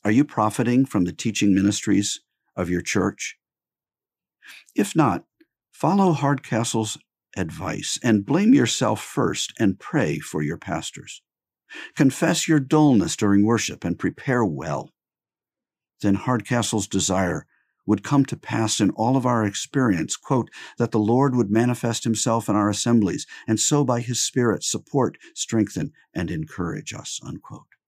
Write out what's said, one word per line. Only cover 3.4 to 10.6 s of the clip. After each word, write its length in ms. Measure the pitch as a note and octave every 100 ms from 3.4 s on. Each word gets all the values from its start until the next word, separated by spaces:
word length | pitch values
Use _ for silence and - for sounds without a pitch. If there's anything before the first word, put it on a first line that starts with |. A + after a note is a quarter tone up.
| _ _ _ _ _ _ _ _ _ _ - - _
If 200 | - G3+
not, 320 | D#3+ C3+ F2 _ _ _ _ _
follow 400 | - D3+ G3 F#3+
Hardcastle's 880 | D3 C#3 C3+ - A#2 A#2 A2+ G#2+ - _ _ _ -
advice 640 | E2 D#2+ F2+ D2+ - -
and 240 | B2 G#2+ G2+
blame 260 | D3+ G#3+
yourself 500 | C#3+ A#2+ - A2 G#2+
first 500 | - - G2 - - -
and 220 | G#2 G2
pray 380 | - D#3+ E2+ D#2
for 240 | - D#2
your 160 | D2
pastors. 640 | D#2+